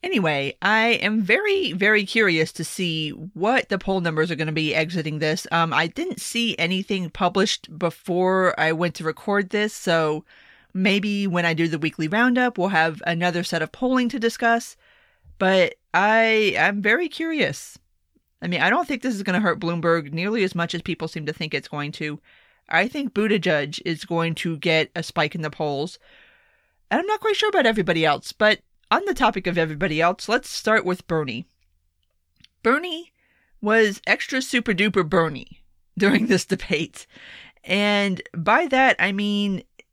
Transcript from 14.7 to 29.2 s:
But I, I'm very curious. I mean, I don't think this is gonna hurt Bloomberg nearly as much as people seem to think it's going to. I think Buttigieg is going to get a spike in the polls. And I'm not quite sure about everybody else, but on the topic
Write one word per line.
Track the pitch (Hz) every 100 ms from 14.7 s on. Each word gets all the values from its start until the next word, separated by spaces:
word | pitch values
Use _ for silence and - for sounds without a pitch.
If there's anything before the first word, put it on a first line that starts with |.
| - _ _ _ _ - -
But | 185 190 180 - _ 170
I, | 202 220 226 220 208 -
I'm | 170 202
very | 196 240 339
curious. | - 330 311 170 135 - - _ _ _ _ _ _
I | 175
mean, | 175
I | 165
don't | 269 349
think | 269
this | 285 208
is |
gonna | 202 180
hurt | 208 160
Bloomberg | 170 170 170 165 143
nearly | 160 190 226
as | 185
much | 175 170 170
as |
people | - 165 160
seem | 160 147
to |
think | 156 156
it's | 143 -
going | 147 147
to. | 147 156 147 _ - _ _ _
I | 165 196
think | 302 277
Buttigieg | - 214 208 170 151 143 - -
is | 160 -
going | 170 165 160
to | 175 160
get | 170 160 156 -
a |
spike | - - 151 170
in |
the | 156
polls. | - 151 139 165 - _ - _ _ _ _ _ _ _
And | 262
I'm | 381
not | 427
quite | 440 403
sure | 427
about | 392 247
everybody | 214 175 165 156
else, | 143 -
but | - 214 214 _ _ _
on | 247 403
the |
topic | 294